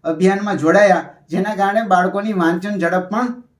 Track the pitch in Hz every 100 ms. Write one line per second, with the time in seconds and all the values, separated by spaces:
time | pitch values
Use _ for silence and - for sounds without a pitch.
0 | 165 156 185 196 208 160 156 190 202 175
1 | - - _ 170 202 202 196 214 214 185
2 | 185 196 214 196 165 175 202 202 170 180
3 | - 214 247 240 -